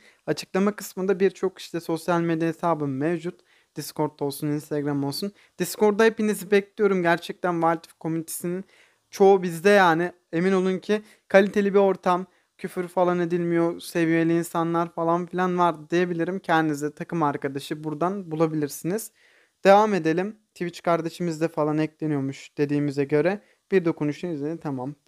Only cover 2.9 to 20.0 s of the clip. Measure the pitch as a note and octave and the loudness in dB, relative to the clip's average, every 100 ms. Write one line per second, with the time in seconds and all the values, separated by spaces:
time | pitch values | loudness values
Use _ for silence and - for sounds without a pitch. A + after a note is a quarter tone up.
2.9 | C3 D#3 F3 E3+ - _ _ _ - C#3+ | -2 -2 -4 -8 -14 _ _ _ -14 -10
3.9 | - D3 - C#3+ C3+ D3+ D3 D3 D3+ D3 | -6 -6 -4 -6 -4 -4 -4 -4 -4 -2
4.9 | C#3+ C#3 C#3+ G3+ - _ - F3+ - G#3+ | -2 -4 -4 -8 -10 _ -8 -6 0 2
5.9 | G#3 A3+ A3 G#3+ G3 F3 G3+ G3 - G3+ | 4 2 2 -2 -2 0 0 0 0 0
6.9 | F#3+ E3+ E3+ - - F3+ E3+ E3 E3 - | 2 2 0 -2 -6 -4 0 0 0 -4
7.9 | _ E3 E3 D#3+ - F3 F3+ - _ _ | _ -6 -6 -6 -8 -6 -8 -10 _ _
8.9 | _ _ - G3 G3 F3+ E3 F#3+ G3+ F#3 | _ _ 4 6 6 2 0 4 6 6
9.9 | D#3+ F3 - _ E3 F#3 F#3+ F#3 F#3 - | 4 0 -6 _ -2 2 2 2 -2 -2
10.9 | G#3+ G#3+ _ - G3 G3+ G#3 G3+ G3 G3 | -2 -4 _ 4 6 6 2 2 4 4
11.9 | F#3 F#3+ F3+ F#3 _ _ _ F#3 - F3+ | 2 0 0 -2 _ _ _ -10 -8 -4
12.9 | F#3+ F3+ F3+ E3+ F3 E3+ E3+ E3+ F3 - | 0 2 2 0 0 0 2 0 -2 -6
13.9 | F3 E3 E3 E3 E3+ E3 E3+ E3 E3+ E3+ | -2 2 2 2 0 0 -2 -2 -2 -2
14.9 | - E3 E3+ F3 F3+ F3+ F3+ F3 D#3+ D3+ | -2 0 0 -2 -2 -2 2 0 0 -2
15.9 | E3+ F3+ E3+ E3 F#3+ - D#3+ D#3+ C#3+ D3 | 0 0 -2 -4 -4 0 2 2 -2 -6
16.9 | - E3+ E3+ D3 C#3 C#3 C3+ - D3+ D#3 | -8 -8 -2 -2 -2 -6 -8 -8 -8 -8
17.9 | D3+ E3+ G3+ F3 D#3 E3 D#3+ D3 - D#3+ | -4 -4 -4 -6 -2 -2 -2 -6 -6 -6
18.9 | G#3+ - _ _ _ _ _ F#3+ G3 G#3+ | -6 -8 _ _ _ _ _ 6 6 6
19.9 | G3 | 2